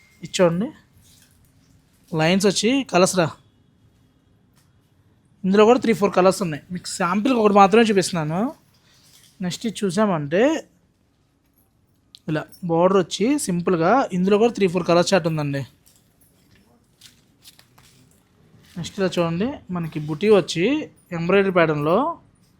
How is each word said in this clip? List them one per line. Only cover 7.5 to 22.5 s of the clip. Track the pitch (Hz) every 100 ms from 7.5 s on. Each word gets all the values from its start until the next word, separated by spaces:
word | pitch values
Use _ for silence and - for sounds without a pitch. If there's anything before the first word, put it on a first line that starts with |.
| 202
మాత్రమే | 196 214 226
చూపిస్తున్నాను. | 196 175 175 151 165 247 - _ _ _ _ _ _ _ _ 180
నెక్స్ట్ | - 233
ఇది | 185
చూసామంటే | 202 170 214 170 143 170 262 320 - _ _ _ _ _ _ _ _ _ _ _ _ _ _ - -
ఇలా | 151 - - 180
బోర్డర్ | 165 185 196
వచ్చి | 175 - 214 294 -
సింపుల్గా, | 175 175 180 165 247 226 185
ఇందులో | 185 202
కూడా | 233 208
త్రీ | 196
ఫోర్ | 175 170
కలర్ | 175 170
చార్ట్ | 190 165
ఉందండి. | 160 147 139 127 _ _ _ _ _ _ _ _ _ _ _ _ _ - _ _ _ - - _ _ _ _ _ _ _ _ _ _ _ -
నెక్స్ట్ | 165 -
ఇలా | 185 180
చూడండి | 170 165 226 285 - 180
మనకి | 165 156 151
బుటీ | 156 202 202
వచ్చి | - 160 196 302 269 - _ 170
ఎంబ్రాయిడరీ | 175 196 196 180
ప్యాటర్న్లో | 160 151 147 185 240 226 _ _ _